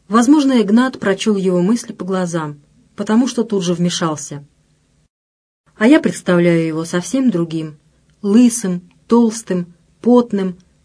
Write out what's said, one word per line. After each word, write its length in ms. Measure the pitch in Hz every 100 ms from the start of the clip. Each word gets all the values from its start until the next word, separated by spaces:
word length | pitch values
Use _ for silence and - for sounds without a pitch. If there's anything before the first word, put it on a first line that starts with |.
| -
Возможно, 540 | 220 240 302 269 247
Игнат 380 | 196 226 262 -
прочел 380 | 202 196 220 196
его 260 | 185 180
мысли 320 | 180 233 -
по 100 | -
глазам, 560 | 185 190 180 165 151 147 _ _ _
потому 320 | - 208 226 254
что 160 | -
тут 200 | 220 202
же 80 | 175
вмешался. 720 | 170 175 - 165 147 - 147 143 _ _ _ _ _ _ _ _ _ _ _ _
«А 120 | - 220
я 120 | 311
представляю 680 | 202 - - 175 175 165 165
его 180 | 160
совсем 460 | 170 180 175 269 254
другим, 480 | 175 165 160 156 151 _ _ _ _
лысым, 720 | 202 214 240 - 190 180 - _ -
толстым, 680 | 233 233 220 - 180 175 _ _ _
потным, 560 | 226 247 240 202 185 180 _ _